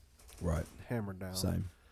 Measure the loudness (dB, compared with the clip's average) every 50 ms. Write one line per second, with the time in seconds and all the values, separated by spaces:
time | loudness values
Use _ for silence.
0 | -20 -20 -20 -20 -20 -18 -8 -2 2 2 2 2 2 -2 -6 -12 -4 -2 0 0
1 | 0 -2 -4 -6 -6 -4 -2 2 2 4 4 4 2 -2 -6 -12 -20 -20